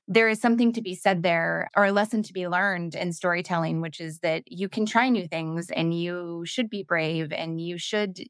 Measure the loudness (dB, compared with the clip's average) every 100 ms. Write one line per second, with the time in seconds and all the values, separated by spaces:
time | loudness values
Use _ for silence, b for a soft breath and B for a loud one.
0 | 2 4 4 4 2 4 4 2 -4 0
1 | 2 2 4 2 2 -2 0 4 4 4
2 | 2 0 -2 -4 -2 0 0 0 -4 -4
3 | -4 -2 0 0 0 0 0 0 -4 -6
4 | -10 -4 -2 -2 -4 -6 -4 -2 0 2
5 | 4 2 0 -4 -2 -4 -4 -2 0 0
6 | -2 -4 -6 -8 -6 -4 -4 -4 -2 0
7 | 0 -2 -2 -4 -4 -6 -6 -8 -4 -2
8 | -2 -6 -10